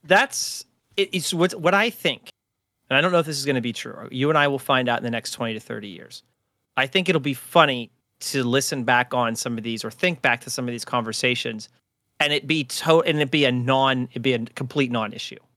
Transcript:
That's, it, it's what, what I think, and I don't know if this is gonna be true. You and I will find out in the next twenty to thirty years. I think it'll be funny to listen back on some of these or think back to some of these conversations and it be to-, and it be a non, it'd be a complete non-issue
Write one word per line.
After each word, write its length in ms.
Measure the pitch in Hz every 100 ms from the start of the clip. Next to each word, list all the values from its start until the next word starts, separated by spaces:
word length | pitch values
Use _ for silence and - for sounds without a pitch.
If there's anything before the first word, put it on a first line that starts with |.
That's, 600 | 147 190 269 - - - - _ _ -
it, 140 | 196
it's 220 | 185 -
what, 200 | 175 175
what 200 | - 165
I 160 | 196 233
think, 380 | - 170 120 - - _ _ _ _ -
and 80 | 135
I 40 |
don't 120 | 170
know 60 | 175
if 80 | 156
this 100 | 147
is 60 |
gonna 160 | 135 131
be 120 | 117
true. 360 | 113 - - 113
You 180 | 127 143
and 100 | 156
I 100 | 147
will 100 | 139
find 280 | - 131 123
out 100 | 117
in 60 |
the 60 | 120
next 220 | 117 -
twenty 200 | - 117
to 60 | 110
thirty 280 | - 117 104
years. 340 | 85 - - _ _ _ _ _ -
I 100 | 131
think 220 | 190 180
it'll 120 | 165
be 140 | 143
funny 560 | 131 - 175 151 127 113 _ _ -
to 240 | - 139
listen 400 | 120 131 131 143
back 280 | 120 123 123
on 220 | 127 117 113
some 220 | 123 117
of 60 |
these 200 | 113 113
or 60 | 110
think 320 | - 180 160
back 180 | 139 120
to 80 | -
some 160 | - 123
of 60 |
these 120 | 120
conversations 840 | - 123 113 110 127 123 123 110 - _ _ _ _ -
and 120 | 147
it 140 | 147 143
be 180 | 156
to-, 380 | 135 - - 165
and 180 | 165 151
it 100 | 143
be 140 | 151
a 80 | 135
non, 560 | 123 123 135 135 131 123
it'd 100 | 127
be 100 | 123
a 60 | 120
complete 520 | 117 - 131 147 131
non-issue 460 | 120 107 110 - - _